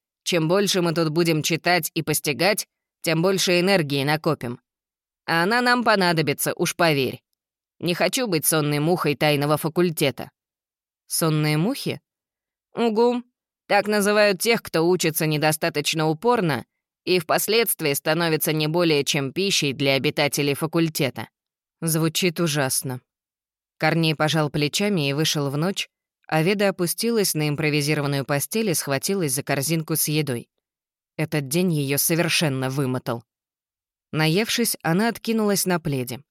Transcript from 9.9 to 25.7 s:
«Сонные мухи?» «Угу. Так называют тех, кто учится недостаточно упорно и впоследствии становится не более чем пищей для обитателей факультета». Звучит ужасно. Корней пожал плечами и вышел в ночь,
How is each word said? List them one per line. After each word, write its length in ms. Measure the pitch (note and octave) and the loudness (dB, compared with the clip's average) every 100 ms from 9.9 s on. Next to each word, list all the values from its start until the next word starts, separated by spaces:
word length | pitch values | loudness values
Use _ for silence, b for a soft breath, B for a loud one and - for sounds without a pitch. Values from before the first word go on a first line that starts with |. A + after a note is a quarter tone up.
| D#3 C#3+ - - _ _ _ _ _ _ _ - | 0 -2 -2 -12 _ _ _ _ _ _ _ -10
«Сонные 520 | - D#3+ D3+ D3+ D3+ | -2 0 2 2 0
мухи?» 420 | G3+ C#4+ D3 C3 _ _ _ _ _ _ _ | 0 -2 -6 -8 _ _ _ _ _ _ _
«Угу. 480 | - A#3 G#3+ A#3+ A#3+ - _ _ _ - | -2 0 2 2 0 -6 _ _ _ -2
Так 200 | G3+ G3+ | 0 2
называют 540 | G#3 G3+ G#3 G#3 F#3+ | 2 4 4 4 2
тех, 220 | A3 A#3 | 0 0
кто 260 | - E3 E3+ | 0 0 2
учится 380 | F3+ E3 - D#3 | 2 0 0 0
недостаточно 840 | D3+ D#3 D#3 E3+ D3+ C#3+ D#3+ D#3 | 2 0 0 -2 -2 -2 0 0
упорно 560 | D#3 A#3+ A#3+ E3+ A#2+ - _ _ _ | 0 0 2 2 -2 -6 _ _ _
и 140 | - F3+ | -2 0
впоследствии 720 | - D3 - A3+ A3 - D3+ | 2 0 2 2 0 0 -2
становится 600 | C#3 D#3+ D#3+ E3+ D3+ E3 | 0 0 0 2 0 0
не 160 | D#3 D3+ | 0 0
более 360 | F3 E3 C#3+ | 2 2 2
чем 280 | C#3 D3+ C3+ | 0 -2 -2
пищей 400 | E3 G3 - C#3+ | -2 -2 0 -2
для 220 | B2+ C#3 | 0 2
обитателей 600 | C3+ C#3+ D#3+ C#3+ - C#3+ | 2 0 0 0 0 -2
факультета». 720 | C#3 D#3+ E3+ E3 - C3 - G#2+ _ _ _ _ _ | -2 -2 0 0 0 -4 -4 -12 _ _ _ _ _
Звучит 580 | E3 E3 D#3+ - F3+ E3 | -4 0 0 0 -2 0
ужасно. 640 | E3+ C#3+ C3 - C3+ B2 - _ _ _ _ _ _ - | -2 0 -2 -2 -6 -8 -12 _ _ _ _ _ _ -4
Корней 380 | D#3 D#3+ D#3+ | 0 2 0
пожал 340 | D3+ D#3 D#3 D3+ | 0 0 0 0
плечами 600 | D3+ D3 - G#3 F#3 C#3 | 0 -2 0 0 0 0
и 40 | |
вышел 380 | C#3 D#3 D3+ C#3 | 0 0 -2 -2
в 60 | D3 | -2
ночь, 340 | F3+ | -2